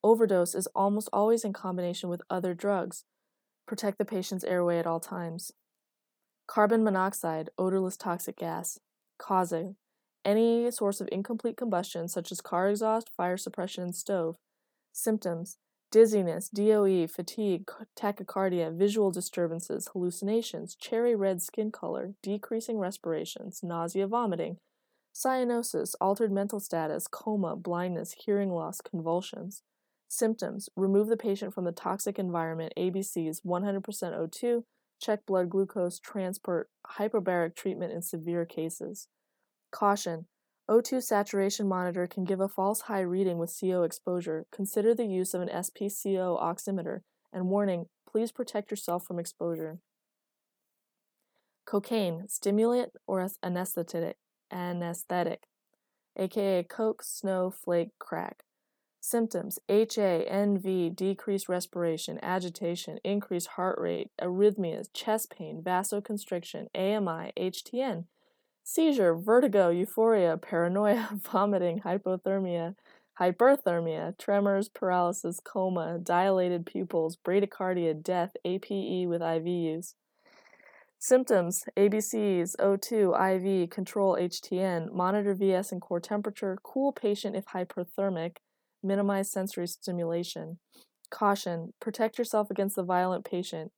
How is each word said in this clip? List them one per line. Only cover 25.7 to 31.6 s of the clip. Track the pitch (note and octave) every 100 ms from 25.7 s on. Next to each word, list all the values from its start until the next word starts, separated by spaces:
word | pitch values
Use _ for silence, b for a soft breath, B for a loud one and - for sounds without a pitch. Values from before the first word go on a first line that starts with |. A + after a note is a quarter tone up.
| D#3+ - -
altered | F#3+ G3+ A3
mental | G3 G3+ G#3
status, | - E3 D#3+ D#3 -
coma, | - - G#3 F3 F3
blindness, | F3 F3 F3+ E3+ - - -
hearing | G3+ G3
loss, | F3 D#3+ -
convulsions. | - E3+ E3 E3+ F#3 - F3+ - _ _ _ _ _
Symptoms, | - A3+ A3+ - G3+ - -
remove | F#3+ G3 G#3+
the | A3+
patient | A3+ G3 G3
from | G3